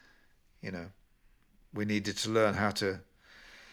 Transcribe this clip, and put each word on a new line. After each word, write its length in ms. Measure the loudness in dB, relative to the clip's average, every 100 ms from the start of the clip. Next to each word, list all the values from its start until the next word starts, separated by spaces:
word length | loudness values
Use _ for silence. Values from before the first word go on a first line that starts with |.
| -20 -20 _ _ _ _
you 100 | -10
know, 160 | -10 -10 -16 _ _ _ _ _ _ _
we 120 | -4
needed 320 | 0 0 0 -2
to 120 | 0
learn 240 | 4 4
how 160 | 4 0
to 280 | 0 -2 -2 -10 _ -20 -20 -20 -20 -20